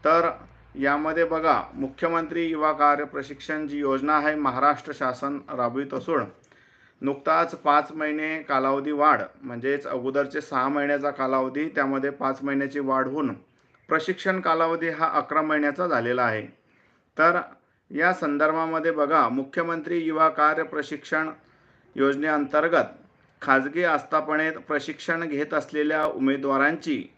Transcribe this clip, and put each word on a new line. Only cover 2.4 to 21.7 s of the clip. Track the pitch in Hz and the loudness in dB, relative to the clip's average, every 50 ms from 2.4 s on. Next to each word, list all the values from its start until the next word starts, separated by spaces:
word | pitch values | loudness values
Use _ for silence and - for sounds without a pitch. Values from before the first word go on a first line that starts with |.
| 170 | -2
युवा | 165 160 151 151 156 | -2 -2 0 0 0
कार्य | 151 143 147 147 147 143 147 | 2 4 4 4 4 4 0
प्रशिक्षण | 147 - 143 135 131 143 135 - - 156 151 156 | -6 -6 -10 -8 -8 -12 -14 -8 -8 -6 -6 -4
जी | 143 143 147 | -6 -4 -2
योजना | 147 135 135 135 135 147 151 | 0 0 0 0 2 2 2
आहे | 151 147 151 151 | 2 2 2 0
महाराष्ट्र | 151 147 135 123 127 135 147 143 139 - 156 143 | 0 0 0 0 2 2 2 2 2 -4 -12 -8
शासन | - 139 127 127 123 143 139 143 139 - - | -4 -4 -4 -4 -4 -6 -6 -6 -6 -8 -10
राबवित | - 127 123 120 120 135 143 135 139 | -4 -2 -2 -2 0 -4 -6 -4 -6
असून | 131 127 - 165 139 110 104 - _ _ _ _ _ _ _ _ _ _ _ _ _ | -8 -4 -2 -2 -2 -2 -4 -10 _ _ _ _ _ _ _ _ _ _ _ _ _
नुकताच | - 139 139 139 - 160 160 165 170 165 - | -4 -4 -4 -2 0 2 2 2 2 0 -4
पाच | - - 147 143 147 143 - | -4 2 4 4 4 2 0
महिने | 156 156 151 151 151 151 156 156 156 160 147 | -6 -6 -4 -4 -4 -4 -4 -4 -6 -6 -4
कालावधी | - 143 131 135 135 139 139 139 147 | -2 0 0 2 2 0 0 -2 -2
वाढ, | 151 143 147 156 143 110 98 - - - | 0 4 4 4 4 4 0 -6 -10 -16
म्हणजेच | - 127 120 117 120 135 139 143 143 | -14 -12 -10 -4 -2 -2 -2 -2 -4
अगोदरचे | - 135 131 120 131 131 143 139 135 139 151 | -6 -6 -4 -4 0 0 0 0 0 -4 -8
सहा | 147 - 143 131 127 | -8 -4 -2 0 0
महिन्याचा | 139 143 143 143 143 143 143 139 143 | 2 0 0 0 0 0 0 0 -4
कालावधी | 139 139 135 131 131 131 131 131 131 143 156 160 | -2 -2 -2 0 2 0 0 -2 -2 -4 -6 -2
त्यामध्ये | - 151 139 135 135 135 131 143 | -2 -2 0 0 0 -2 -2 -4
पाच | 139 - 147 135 135 135 135 | -4 -2 -2 -2 -2 -2 -4
महिन्याची | 143 139 139 139 139 139 143 | -2 -2 -2 -2 -2 -4 -4
वाढ | 139 131 131 131 131 | -2 0 0 0 0
होऊन | 127 135 156 147 123 101 - - _ _ _ _ _ _ _ _ - | 0 -2 -2 -4 -4 -4 -8 -14 _ _ _ _ _ _ _ _ -2
प्रशिक्षण | 156 160 156 - 185 - - 196 190 190 | -2 -2 0 -2 -6 -2 0 -2 -2 0
कालावधी | 180 170 160 165 165 165 165 160 160 165 | 0 0 2 2 2 2 2 0 -2 -4
हा | 156 151 160 156 - | -2 0 -2 0 0
अकरा | 151 143 - 151 156 | 0 0 2 0 0
महिन्याचा | 151 156 151 151 147 147 139 143 180 | 2 2 0 2 2 0 0 0 -2
झालेला | 180 151 120 117 120 123 127 123 | 0 0 0 0 0 0 2 2
आहे. | 117 110 107 95 90 - _ _ _ _ _ _ _ _ _ _ _ _ | 2 0 -2 -6 -8 -16 _ _ _ _ _ _ _ _ _ _ _ _
तर | - 156 170 175 180 - - - _ _ _ _ _ _ _ | 4 4 4 4 2 -4 -6 -16 _ _ _ _ _ _ _
या | - 143 160 180 180 | -4 0 2 2 2
संदर्भामध्ये | 180 170 147 143 143 156 156 160 165 165 165 160 160 156 165 | 2 -2 -2 0 2 2 2 2 0 -2 -2 -2 -2 0 0
बघा, | 160 151 147 139 160 156 131 113 | 0 0 0 4 4 4 4 4
मुख्यमंत्री | 120 135 135 135 - 180 170 170 165 165 147 160 175 170 | 0 -2 -4 -4 -4 -4 -2 -2 -4 -6 -4 -4 -4 -2
युवा | 160 160 156 156 160 160 | -2 -2 2 4 2 2
कार्य | 160 147 147 151 156 160 160 | 4 4 2 2 2 2 -4
प्रशिक्षण | 156 - 151 143 - 156 143 - - 160 156 160 160 160 - _ _ _ _ _ _ | -4 -4 -6 -6 -6 -8 -12 -6 -2 -2 -2 -2 -4 -8 -12 _ _ _ _ _ _